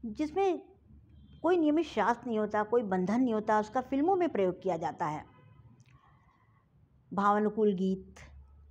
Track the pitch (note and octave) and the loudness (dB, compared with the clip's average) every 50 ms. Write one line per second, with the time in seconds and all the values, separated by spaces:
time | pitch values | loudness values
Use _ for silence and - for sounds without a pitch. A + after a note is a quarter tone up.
0 | - A#3 G#3+ - - D4+ D4+ F4+ G4 F#4+ E4+ - - - - _ _ - - - | -12 -12 -6 -4 -6 -4 0 0 0 0 0 -2 -6 -14 -20 _ _ -20 -20 -20
1 | - - - - - - - - - D#4+ F#4 F4+ D#4 D4+ D4 D#4+ E4 - - A3 | -20 -20 -20 -20 -20 -20 -20 -4 0 2 2 4 4 2 2 2 0 0 -2 0
2 | F#3+ G#3 A#3+ A#3 - B3 A3+ G#3+ G#3+ G#3 G#3+ G#3 G#3+ G#3 A#3+ A#3+ B3 G3 F#3 F#3 | 0 0 0 -2 -2 -4 -2 -2 -2 0 0 -2 -2 2 0 0 0 0 0 0
3 | F3+ F3+ G#3+ B3 C4 B3 A3 G#3+ G#3+ A3 A3 G#3+ G#3+ G#3+ - C4 B3+ B3+ C4+ C4+ | 0 0 2 2 2 0 0 -2 0 2 0 0 0 0 -4 -6 -4 -2 -2 0
4 | C#4+ F4 G4+ F#4 F4+ D#4 - G#3 F#3+ F#3 F3+ F#3 - F#3+ F3+ E3 E3 D#3+ - - | 2 2 2 2 0 0 0 0 0 0 0 -2 -4 -4 -2 -2 -4 -6 -4 -4
5 | F3 D3+ D3+ D3 - - - - - - - - - - - - - - - - | -4 -4 -4 -6 -10 -14 -20 -20 -20 -20 -20 -20 -20 -20 -20 -20 -20 -20 -20 -20
6 | _ - - _ _ _ _ _ _ _ _ _ _ _ _ _ _ _ _ _ | _ -20 -20 _ _ _ _ _ _ _ _ _ _ _ _ _ _ _ _ _
7 | _ _ - F#3 G3 G#3 G#3 G#3 G#3+ G#3 G#3 A3+ G#3+ G#3 G3+ F3+ F#3+ F#3+ F#3+ F#3+ | _ _ -4 0 2 4 4 4 2 0 0 2 2 2 2 2 0 -2 -2 -4
8 | - - - - - - - - - - - - - - | -6 -16 -20 -20 -20 -20 -20 -20 -20 -20 -20 -20 -20 -20